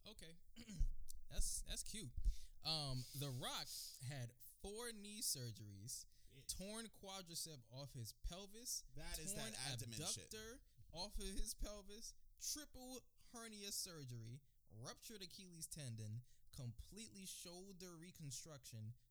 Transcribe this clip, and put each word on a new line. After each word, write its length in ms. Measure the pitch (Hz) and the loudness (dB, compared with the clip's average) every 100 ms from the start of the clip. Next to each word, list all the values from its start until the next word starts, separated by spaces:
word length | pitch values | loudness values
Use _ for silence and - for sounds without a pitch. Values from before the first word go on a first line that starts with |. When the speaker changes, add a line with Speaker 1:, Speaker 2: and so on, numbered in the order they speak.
| - | -10
Speaker 1:
Okay. 320 | 214 165 165 - - | -8 -8 -10 -10 -8
<clears throat> 80 | 226 175 - - - - - | -2 8 8 8 4 2 4
That's, 300 | - - - - | 8 8 8 4
that's 160 | 208 | 2
cute. 280 | - 208 120 - - - - - 151 | 2 0 2 6 8 8 4 0 2
Um, 400 | 160 139 127 120 139 | 4 4 4 2 2
The 160 | 143 | 2
Rock 340 | 127 220 277 151 - - - 127 | 4 2 2 0 -2 -4 -2 -2
had 200 | 143 120 - - - | 0 0 -4 -12 -8
four 300 | - 214 240 | -4 -2 -2
knee 300 | 214 202 208 | -2 -4 2
surgeries, 800 | - 147 120 92 104 98 110 - - - - 135 | 4 4 2 -4 -6 -6 -4 -4 -6 -12 -14 -8
Speaker 2:
Yeah. 60 | 135 | -4
Speaker 1:
torn 380 | - 190 220 226 - | -2 -2 -2 -6 -8
quadricep 640 | 190 190 170 165 - 147 117 | -6 -6 -4 -2 -2 -4 -8
off 220 | 120 120 | -8 -6
his 180 | 131 110 - - | -4 -6 0 0
pelvis, 560 | 175 202 220 247 - - - | 0 -2 -4 0 0 0 -4
Speaker 2:
That 200 | 156 - | -2 0
is 120 | 160 | 0
Speaker 1:
torn 160 | - - | 2 2
Speaker 2:
that 40 | - 135 | 2 2
abdomen 240 | 120 110 117 | 2 0 0
shit. 300 | 165 220 80 | 2 0 0
Speaker 1:
abductor 320 | 220 220 269 - - - | -6 -6 -8 -12 -16 -8
off 240 | - 208 208 | -2 0 2
of 80 | 190 | 4
his 220 | 202 208 - | 6 4 4
pelvis, 580 | 214 208 190 208 220 - - - | 0 -2 -6 -6 -8 -8 -14 -4
triple 560 | - 302 285 262 254 254 - - - | -2 0 -2 -8 -6 -6 -8 -16 -10
hernia 400 | 240 226 214 202 | -8 -6 -6 -2
surgery, 680 | - 190 165 131 120 113 135 - - - 110 | 0 0 -2 -4 -4 -4 -8 -10 -20 -14 -8
ruptured 380 | 127 - - 214 | -6 -6 -8 -8
Achilles 440 | 180 - 185 170 160 | -8 -8 -10 -8 -6
tendon, 540 | 160 135 110 107 113 - - - | -2 0 0 0 0 -2 -10 -12
completely 720 | - 123 - - 190 214 196 185 | -4 -2 -2 -6 -8 -8 -6 -6
shoulder 720 | - 175 175 196 185 180 170 | -6 -6 -8 -8 -6 -6 -6
reconstruction, 1000 | 175 - 147 127 165 143 - 113 107 120 - | -8 -6 -4 -2 -4 -8 -6 -4 -4 -6 -12